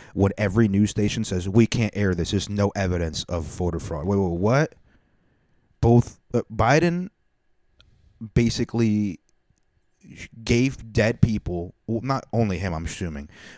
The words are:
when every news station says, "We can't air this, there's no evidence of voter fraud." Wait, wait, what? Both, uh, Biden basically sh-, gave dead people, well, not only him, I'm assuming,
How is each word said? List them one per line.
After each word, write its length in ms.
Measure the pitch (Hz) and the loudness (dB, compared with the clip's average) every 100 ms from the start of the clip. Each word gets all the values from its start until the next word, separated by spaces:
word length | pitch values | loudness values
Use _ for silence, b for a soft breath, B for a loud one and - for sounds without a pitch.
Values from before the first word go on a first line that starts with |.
| B | B
when 180 | 95 98 - | 0 0 2
every 300 | 104 104 110 | 0 2 4
news 220 | 98 104 | 4 2
station 340 | - 104 113 | 0 -2 -2
says, 240 | 107 92 95 | -4 -4 2
"We 180 | 107 117 | 4 4
can't 260 | 127 107 101 | 2 -2 0
air 180 | 101 87 | 0 0
this, 160 | 80 | 0
there's 180 | 101 - | -2 -2
no 220 | 104 101 101 | 0 0 0
evidence 480 | 92 90 82 76 - | -2 0 -2 -6 -6
of 180 | 87 | -6
voter 360 | 73 - 87 85 | -6 -4 -4 -4
fraud." 260 | - 80 87 | -6 -6 0
Wait, 120 | 98 | 0
wait, 220 | 92 85 | 0 0
what? 360 | 104 135 156 - _ _ _ _ _ _ _ _ _ _ | 2 2 0 -6 _ _ _ _ _ _ _ _ _ _
Both, 380 | 117 117 - - _ | 4 6 4 -8 _
uh, 80 | 120 - | -6 -4
Biden 560 | 110 113 151 170 175 185 - _ _ _ _ _ _ _ _ _ _ 110 | 0 2 4 2 -2 -8 -14 _ _ _ _ _ _ _ _ _ _ -2
basically 840 | 123 117 - 117 113 113 107 104 80 _ _ _ _ _ _ _ _ - - | 2 2 0 -4 0 2 2 -2 -6 _ _ _ _ _ _ _ _ -20 -20
sh-, 120 | - 117 | -18 -10
gave 480 | 113 120 135 - 113 | 0 2 2 -2 -4
dead 280 | 110 110 113 | 0 0 2
people, 520 | 120 107 - 87 90 - - | 0 0 -4 -6 -8 -12 -6
well, 140 | 113 | -4
not 240 | 127 135 - | -2 -4 -2
only 240 | 117 107 90 | 0 0 0
him, 160 | 95 | -4
I'm 120 | 80 82 | -4 -8
assuming, 440 | - 87 73 73 B B | -6 -8 -8 -14 B B